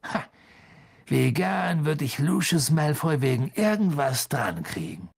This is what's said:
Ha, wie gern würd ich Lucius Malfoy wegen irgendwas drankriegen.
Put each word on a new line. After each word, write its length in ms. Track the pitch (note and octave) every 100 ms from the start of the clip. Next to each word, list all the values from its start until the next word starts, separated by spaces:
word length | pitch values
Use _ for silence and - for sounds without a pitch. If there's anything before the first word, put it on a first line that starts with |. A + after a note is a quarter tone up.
Ha, 220 | - - - _ - - - - - -
wie 260 | - C3 C3
gern 540 | D3 F#3 F#3+ F3+ E3+
würd 160 | D3+ D3+
ich 180 | B2+ -
Lucius 520 | D3 F#3+ F3 E3+ C3+
Malfoy 500 | D#3+ D3+ D3 D#3+ D3
wegen 300 | C3+ B2 C3
irgendwas 760 | - G#3+ G#3+ G3 C#3+ C3+ B2+ -
drankriegen. 800 | C3+ - E3 - - D#3+ C3 -